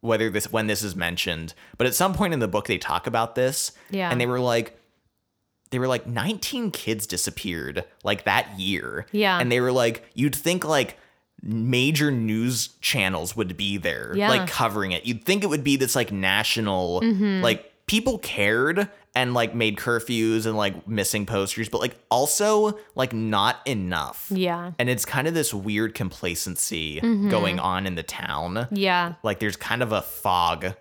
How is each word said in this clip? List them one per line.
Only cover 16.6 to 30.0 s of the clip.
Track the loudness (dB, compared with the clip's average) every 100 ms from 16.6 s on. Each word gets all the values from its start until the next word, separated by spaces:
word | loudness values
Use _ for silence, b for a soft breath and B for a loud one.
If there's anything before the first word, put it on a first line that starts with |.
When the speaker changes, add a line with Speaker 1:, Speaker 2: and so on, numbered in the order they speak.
| 0 0 0 2
Speaker 2:
Mm-hmm. | 2 2 2 2
Speaker 1:
like, | 2 2 -2 _ 0
people | 0 2 -2
cared | -4 0 2 4 2 0 -2 B B -2
and, | 2
like, | 2 0 2
made | 0 0
curfews | -2 -2 0 0 2 2 0
and, | 0
like, | 0 -2 -4
missing | -2 0 0 -2
posters, | -2 -2 -2 -4
but, | -2
like, | -4 -6 _
also, | 2 2 2 4 4 4 0 B -4
like, | -2
not | 0 0 2 2 2 -2
enough." | -2 0 -2 -4 -8 -4
Speaker 2:
Yeah. | 0 0 -2 -6 -2
Speaker 1:
And | 0
it's | 0 0
kind | 0 0
of | 0
this | 0
weird | -2 -2 0 0
complacency | -2 -6 -4 -4 -4 -4 -2 -2 -2 -4 -2
Speaker 2:
Mm-hmm. | 0 2 2
Speaker 1:
going | 2 2 0
on | 0 0 -2
in | -4
the |
town. | -6 -8 -6 -4 -4 -4 -4
Speaker 2:
Yeah. | 0 2 2 0 -4
Speaker 1:
Like, | -4 0
there's | -2 -4
kind | -4 -2
of | 0
a | 0